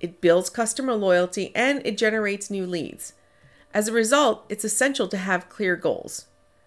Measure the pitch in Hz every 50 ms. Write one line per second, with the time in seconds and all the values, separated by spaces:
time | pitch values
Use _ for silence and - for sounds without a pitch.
0 | - 170 175 - - 170 170 185 190 - - - 233 220 - - 262 262 240 214
1 | 202 190 180 180 180 180 - 208 185 - - - 240 269 285 277 - - 208 208
2 | 226 214 214 220 214 202 202 202 - - 202 196 185 180 180 170 139 - - -
3 | - - - _ _ _ _ _ - - _ _ _ _ - 208 214 226 220 233
4 | 226 220 269 294 294 254 214 - - - 214 208 - 214 - - 254 277 269 -
5 | 214 185 - 190 185 190 185 180 190 - - - 208 185 180 165 - 156 107 -
6 | - - - - - _ _ _ _ _ _ _ _